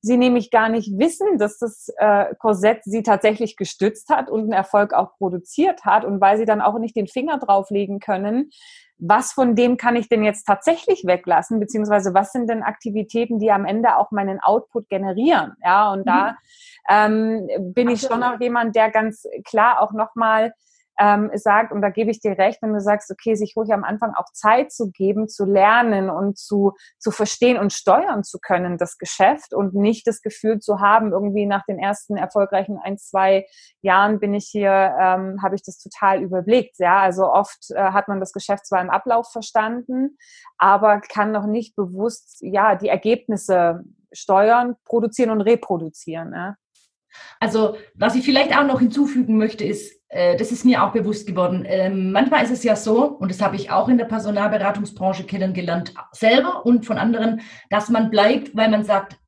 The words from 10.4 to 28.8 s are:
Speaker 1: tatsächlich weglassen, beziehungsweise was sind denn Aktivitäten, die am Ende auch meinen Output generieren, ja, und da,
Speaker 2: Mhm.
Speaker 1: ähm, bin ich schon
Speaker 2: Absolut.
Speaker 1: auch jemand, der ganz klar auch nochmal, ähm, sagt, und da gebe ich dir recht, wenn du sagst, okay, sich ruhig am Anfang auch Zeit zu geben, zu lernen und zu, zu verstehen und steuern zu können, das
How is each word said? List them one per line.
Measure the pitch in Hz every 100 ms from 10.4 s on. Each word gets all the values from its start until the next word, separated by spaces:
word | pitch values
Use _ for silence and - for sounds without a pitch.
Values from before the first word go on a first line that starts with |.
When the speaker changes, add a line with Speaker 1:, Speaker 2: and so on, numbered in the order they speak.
Speaker 1:
tatsächlich | - 196 - 330 - 381
weglassen, | 185 180 180 165 170 226
beziehungsweise | 208 220 208 208 190
was | 185 202
sind | 254 233
denn | 226
Aktivitäten, | 120 214 240 208 208 233 240 226
die | 214
am | 196
Ende | 196 208 233 -
auch | 208
meinen | 214 196 196
Output | - 220 - 233 208
generieren, | 196 196 185 277 302 143 -
ja, | 202 202 208
und | 196 190
da, | 180 202 233 _ _ - - -
Speaker 2:
Mhm. | 202 214 220 220 220 185
Speaker 1:
ähm, | - 185
bin | 190 240
ich | 233
schon | 254 233
Speaker 2:
Absolut. | 247 233
Speaker 1:
auch |
jemand, | 247 240 233 220
der | 220
ganz | 220 220 214 - -
klar | - 220 226 240
auch | 208
nochmal, | 214 220 233 226 220 226 233 _ _ _ -
ähm, | 208 208 214
sagt, | 208 214 208 226
und | 208
da | 202
gebe | 196 220
ich | 226
dir | 214 190
recht, | 196 226
wenn | 220
du | 214
sagst, | 196 208 -
okay, | 190 -
sich | 214 208 -
ruhig | 220
am | 202
Anfang | 151 208 226
auch | - 190
Zeit | - 214 240 302
zu | - 214
geben, | - 196 202 214
zu | - 196
lernen | 196 202 233 233 202 190
und | 165 196 196
zu, | - 202 196 196 _ _
zu | -
verstehen | - 214 - 240 247
und | 202
steuern | - - 190 381 220
zu | 190 -
können, | - 180 180
das | 175